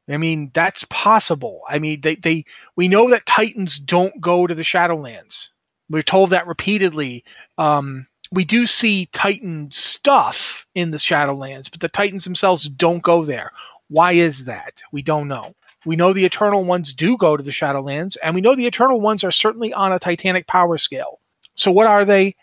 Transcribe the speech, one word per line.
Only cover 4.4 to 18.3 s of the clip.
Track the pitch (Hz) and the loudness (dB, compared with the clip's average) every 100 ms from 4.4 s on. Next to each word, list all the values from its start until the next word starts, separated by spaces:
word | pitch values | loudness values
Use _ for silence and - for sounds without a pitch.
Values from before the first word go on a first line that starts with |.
| 175 | 2
to | |
the | 165 | -2
Shadowlands. | 165 185 175 160 135 107 - - - _ _ _ - | -2 0 0 -2 -8 -16 -14 -14 -14 _ _ _ -8
We're | 156 | -6
told | - 190 190 | 0 2 4
that | 180 175 | 2 -2
repeatedly. | 160 - 208 185 151 139 120 - - - - | -6 -2 0 0 -2 -6 -8 -16 -20 -14 -4
Um, | 156 147 139 131 131 _ - | 0 0 -2 -10 -16 _ -6
we | 180 | -4
do | 170 233 233 | 0 2 2
see | - 226 202 180 | 2 2 0 -2
Titan | - 202 202 208 156 147 | -4 -4 -4 -6 -10 -6
stuff | - - - 285 269 113 - - - - | -2 -2 0 2 4 2 -2 -8 -12 -10
in | 185 170 | -6 -4
the | 151 | -4
Shadowlands, | - 156 143 139 135 139 131 | -2 0 0 -4 -10 -14 -18
but | - | -10
the | 170 | -6
Titans | - 202 190 | -2 -2 -4
themselves | 180 180 190 175 147 | -6 0 2 2 -2
don't | 135 170 175 | -2 0 2
go | 175 170 | 2 2
there. | 151 120 90 - - - _ | 2 -6 -10 -16 -20 -20 _
Why | 151 175 | 2 4
is | 175 170 135 127 | 4 2 0 -8
that? | 98 - - - | -12 -14 -20 -14
We | 143 | -8
don't | 143 151 143 | -4 -2 -4
know. | 131 101 - _ _ | -8 -12 -18 _ _
We | 160 165 | -4 2
know | 180 | 2
the | 190 | 4
Eternal | 185 - 208 202 | 0 2 0 0
Ones | 180 180 147 | 0 -2 -4
do | 131 165 247 | -2 0 2
go | 180 151 | 2 2
to | |
the | 139 | -2
Shadowlands, | 135 151 139 139 139 185 - | -6 -4 -4 -6 -8 -8 -6
and | 160 | -4